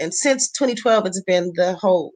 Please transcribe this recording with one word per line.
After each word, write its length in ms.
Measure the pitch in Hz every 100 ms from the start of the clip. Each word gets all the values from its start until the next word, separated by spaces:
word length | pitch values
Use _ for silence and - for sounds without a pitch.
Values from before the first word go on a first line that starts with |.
and 120 | 160
since 400 | - 285 262 -
twenty 220 | - 262
twelve, 320 | 220 240 220 190
it's 160 | 185
been 280 | 185 180 175 170
the 160 | 180 180
whole 360 | 190 180 127